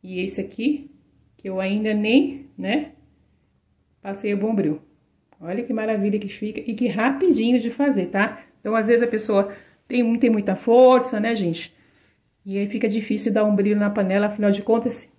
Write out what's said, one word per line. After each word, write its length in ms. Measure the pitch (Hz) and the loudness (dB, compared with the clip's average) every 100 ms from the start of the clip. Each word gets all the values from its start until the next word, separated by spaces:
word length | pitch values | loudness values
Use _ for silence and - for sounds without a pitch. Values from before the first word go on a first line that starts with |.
E 160 | 185 185 | -10 -6
esse 220 | 190 - | -6 -6
aqui, 500 | - - 240 302 - _ _ _ _ _ | -10 -4 -4 -4 -8 _ _ _ _ _
que 100 | 196 | -10
eu 140 | 190 | -6
ainda 320 | 190 208 214 | -4 -2 -2
nem, 560 | 214 214 254 - - - - | -2 4 4 2 -6 -18 -12
né, 340 | 190 254 302 - _ _ _ _ _ _ _ _ _ _ | -4 -4 -6 -16 _ _ _ _ _ _ _ _ _ _
passei 320 | 196 202 208 | -12 -8 -4
o 40 | 202 | -2
Bombril. 440 | 208 214 156 151 _ _ _ _ _ _ | -2 0 -2 -4 _ _ _ _ _ _
Olha 240 | 170 196 | -10 -8
que 80 | 240 | -4
maravilha 480 | 220 214 214 202 208 | -4 -2 -2 0 -2
que 80 | 202 | -6
fica 320 | - 214 214 | -10 -8 -8
e 160 | - 214 | -8 -2
que 140 | 240 | -2
rapidinho 680 | 180 240 277 370 226 226 247 | 0 0 2 2 2 4 2
de 80 | 233 | 0
fazer, 380 | - 285 214 175 | 0 0 2 0
tá? 340 | 196 220 - - _ | 0 -2 -4 -20 _
Então, 160 | - 226 | -2 0
às 120 | 214 | 4
vezes, 140 | 233 | 4
a 60 | 233 | 2
pessoa 460 | 214 214 202 202 - - _ _ | -2 0 0 0 -6 -20 _ _
tem, 160 | 247 | 0
não 160 | 233 233 | 2 2
tem 100 | 247 | 2
muita 240 | 214 202 | 2 0
força, 640 | 185 - 233 254 254 254 214 | -2 4 8 8 8 2 -2
né, 160 | 220 | -2
gente? 400 | 226 180 165 - _ _ _ _ _ _ _ 196 | 0 -2 -4 -10 _ _ _ _ _ _ _ -8
E 120 | 196 | -4
aí 100 | 202 | -4
fica 220 | 208 220 | -2 -2
difícil 420 | 214 214 208 233 | -2 -2 -2 0
dar 140 | 208 214 | 2 2
um 100 | 202 | 2
brilho 220 | 202 208 | 2 2
na 120 | 208 | 0
panela, 380 | 208 190 196 208 | 0 0 0 0
afinal 240 | 208 208 | 0 0
de 100 | 196 | 0
contas 480 | - 226 233 - - | 0 0 0 -8 -16